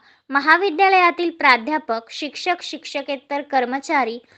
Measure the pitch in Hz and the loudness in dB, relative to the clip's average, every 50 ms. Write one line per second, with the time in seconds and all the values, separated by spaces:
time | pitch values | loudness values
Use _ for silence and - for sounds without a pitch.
0 | - _ _ _ _ - 269 277 269 311 320 349 392 403 302 320 392 381 381 370 | -12 _ _ _ _ -2 -2 0 4 4 4 4 4 0 2 4 4 4 6 6
1 | 359 339 349 349 349 339 330 - 294 277 247 240 220 285 302 311 302 - 226 226 | 4 4 2 0 -4 -4 -2 0 2 2 2 2 0 -2 -4 -4 -2 -4 -6 -6
2 | 226 - - - 311 269 - - - 359 349 349 - - 330 - - - - 285 | -6 -10 -12 -10 -10 -10 -10 -6 -4 -4 -4 -4 -6 -10 -14 -12 -12 -10 -8 -8
3 | 277 - 277 262 - _ 285 285 285 - 277 262 247 240 254 277 - - 320 277 | -6 -6 -8 -8 -8 _ -8 -8 -6 -2 -2 -2 0 0 -4 -6 -4 -2 -2 -2
4 | 247 226 233 240 - _ _ | -2 -2 -6 -10 -14 _ _